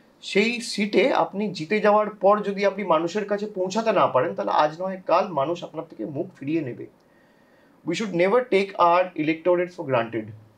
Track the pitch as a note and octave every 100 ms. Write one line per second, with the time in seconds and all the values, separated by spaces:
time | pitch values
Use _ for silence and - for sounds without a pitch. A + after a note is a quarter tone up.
0 | _ _ - F#3+ A3+ A#3+ - - G#3 G#3
1 | B3+ - - F#3+ G#3 - D#3 G#3+ G#3 G#3
2 | G#3 G#3 F#3+ G#3 G3+ G3 G3+ F#3+ F#3 D#3+
3 | E3+ G#3 G3+ G3+ G#3 F#3 F#3 G#3 A3+ F3+
4 | C3+ B2 D#3+ G3 G3 - D3+ D#3+ F#3 F#3
5 | - E3+ G3+ D#3 C#3+ E3+ D3+ D#3 - -
6 | G#2 C#3 F#3 - C#3 D#3+ C3+ A2+ - _
7 | _ _ _ _ _ _ _ _ - -
8 | A3 E3+ F#3 A#3+ B3 F#3+ G3 - E3+ F3
9 | F#3 - D3+ E3 F3+ F3 F3 - D3 B2
10 | A2+ A#2 G#2+ - -